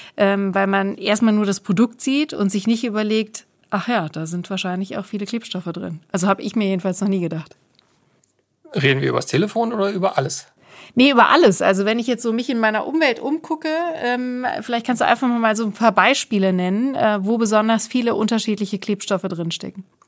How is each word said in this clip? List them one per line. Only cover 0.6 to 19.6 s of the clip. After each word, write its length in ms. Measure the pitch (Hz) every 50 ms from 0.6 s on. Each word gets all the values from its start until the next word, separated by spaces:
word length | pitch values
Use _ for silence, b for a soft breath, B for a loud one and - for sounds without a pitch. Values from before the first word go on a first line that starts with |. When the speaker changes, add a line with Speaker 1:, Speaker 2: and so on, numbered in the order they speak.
| 196
Speaker 1:
man 280 | 196 196 196 196 196 -
erstmal 380 | - 190 208 208 214 233 220 214
nur 120 | 214 208
das 160 | 196 190 -
Produkt 400 | - - 180 196 247 - - -
sieht 320 | - 262 269 285 302 302 -
und 160 | - 202 190
sich 180 | 214 196 -
nicht 160 | 220 233 226 254
überlegt, 600 | 233 202 214 214 208 220 220 214 214 - - - _ _ _ _ -
„Ach 180 | - 190 -
ja, 220 | 240 240 202 160 151
da 160 | - 156 160
sind 240 | 160 175 175 175 -
wahrscheinlich 480 | 190 185 - 185 180 185 196 190 -
auch 80 | 202 190
viele 200 | - - 196 208
Klebstoffe 460 | - 226 226 - - - 180 - 170
drin.“ 300 | 160 175 180 170 160 156 _ _
Also 160 | - 175 175
hab 140 | 202 190 -
ich 160 | - 208 -
mir 100 | 226 202
jedenfalls 320 | 190 190 180 - 185 180 -
noch 80 | 196
nie 140 | 202 196 185
gedacht. 340 | 175 160 160 160 151 - - _ _ _ _ _ _ _ _ _ _ _ _ _ _ _ _ _ _ _ _ _ _ - 277
Speaker 2:
Reden 240 | 185 131 139 131 135
wir 80 | 139
übers 180 | 127 123 127 -
Telefon 460 | - 131 143 208 208 - 226 233 226
oder 180 | 240 214 196 202
über 280 | 208 180 185 190 -
alles? 300 | - 135 139 - - - _ _ B B B B B B B B
Speaker 1:
Nee, 180 | 240 254 285
über 180 | 269 233 220 -
alles. 320 | - 330 330 208 185 -
Also 240 | 180 185 196 190 196
wenn 140 | 214 226 240
ich 80 | 226
jetzt 160 | 254 240 233 -
so 100 | 233 220
mich 160 | 240 240 -
in 100 | 254 226
meiner 260 | 220 214 220 208 -
Umwelt 340 | - 285 320 320 262 226 226
umgucke, 500 | - 277 302 320 - - 320 320 - 311 311 330 349 339 320 320
ähm, 440 | - 240 247 247 254 247 247 247 254 - - -
vielleicht 240 | 214 - 240 233 233
kannst 160 | 254 240 220
du 40 | 233
einfach 220 | - 240 233 262
mal 280 | 240 240 233 226 220 214
so 100 | 220 226
ein 60 | 208
paar 220 | 196 - 233 226 -
Beispiele 580 | - 185 240 277 - - - 226 196 190 190
nennen, 440 | 185 180 180 185 196 214 254 277 262
äh, 240 | - - 214 208 196
wo 160 | 190 208 240
besonders 500 | 226 226 202 220 214 220 220 226 220 -
viele 280 | - - 247 233 233 -
unterschiedliche 640 | - 220 208 233 220 - 220 208 202 202 185 208 190
Klebstoffe 420 | - - 208 202 - - 202 180
drinstecken. 640 | - 190 185 165 165 165 - -